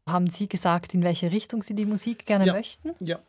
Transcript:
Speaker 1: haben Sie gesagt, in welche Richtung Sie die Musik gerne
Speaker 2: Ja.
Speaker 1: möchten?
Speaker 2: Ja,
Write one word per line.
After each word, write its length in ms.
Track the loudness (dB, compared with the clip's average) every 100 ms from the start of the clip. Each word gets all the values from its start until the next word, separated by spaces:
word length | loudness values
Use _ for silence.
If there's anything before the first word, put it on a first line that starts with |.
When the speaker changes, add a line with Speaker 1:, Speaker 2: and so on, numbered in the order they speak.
| -2
Speaker 1:
haben 240 | 0 2
Sie 180 | 0 -4
gesagt, 460 | 0 2 2 0
in 80 | 2
welche 280 | 2 2 0
Richtung 300 | -2 -2 -6
Sie 140 | -4
die 120 | -2 -2
Musik 380 | -2 -4 -4
gerne 220 | 0 4 4
Speaker 2:
Ja. 80 |
Speaker 1:
möchten? 400 | 2 -4 -10 -10 -6
Speaker 2:
Ja, 180 | -6 -6